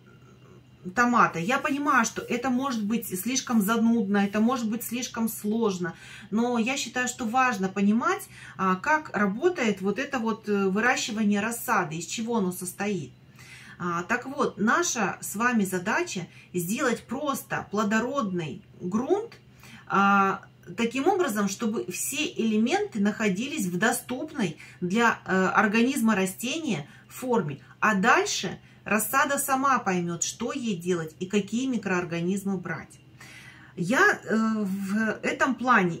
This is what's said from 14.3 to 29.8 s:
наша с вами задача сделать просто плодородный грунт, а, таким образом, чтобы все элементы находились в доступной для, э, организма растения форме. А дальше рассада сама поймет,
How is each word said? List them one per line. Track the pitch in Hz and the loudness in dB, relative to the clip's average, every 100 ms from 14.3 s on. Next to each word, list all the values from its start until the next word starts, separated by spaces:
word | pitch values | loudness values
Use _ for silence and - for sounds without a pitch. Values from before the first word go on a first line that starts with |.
| 285 226 - | -2 -2 0
наша | 214 311 349 247 185 - | 2 2 2 0 -2 -4
с | - 196 | -8 -2
вами | 240 233 | 2 2
задача | 185 185 180 294 349 196 165 - - | 2 0 0 -2 -2 -6 -10 -14 -8
сделать | 180 170 247 269 214 | -6 -4 0 0 -2
просто | - 254 294 254 - 156 - | -4 -6 -4 -4 -4 -8 -4
плодородный | 208 208 220 247 285 208 175 151 - - - | -2 0 0 0 -2 -2 -2 -6 -10 -16 -10
грунт, | 180 208 277 392 466 - - - - - - | -4 -2 2 0 -2 -14 -20 -20 -20 -18 -2
а, | 185 196 202 196 - - - - 180 | 2 4 4 2 0 -8 -20 -12 -4
таким | 233 254 311 | -2 0 2
образом, | 392 320 208 196 | 2 0 0 -2
чтобы | - 226 214 - | -2 -2 -2 -6
все | - - 285 302 | -6 -6 -4 -4
элементы | - 226 214 233 381 415 220 | 0 2 2 2 0 -2 0
находились | 202 208 214 185 269 311 185 | 0 2 0 0 -4 -2 -2
в | 180 | 0
доступной | 226 233 - 254 311 269 180 156 - - | 0 0 -4 -8 -6 -2 -4 -4 -16 -6
для, | 175 208 233 - | -2 2 2 2
э, | - 190 185 | 0 2 2
организма | - 214 220 247 277 220 208 | 4 4 4 2 2 2 2
растения | 185 - 247 320 311 160 - - - | 0 -2 -6 -4 -2 -4 -4 -16 -18
форме. | - 254 226 151 135 - - | -8 0 0 0 -6 -12 -2
А | 202 | 0
дальше | 196 226 320 403 - 202 - - - | 4 4 4 2 -2 -4 -8 -16 -12
рассада | - 214 - 269 294 285 | -2 -2 2 2 2 0
сама | 285 262 269 | 0 2 2
поймет, | 247 | 2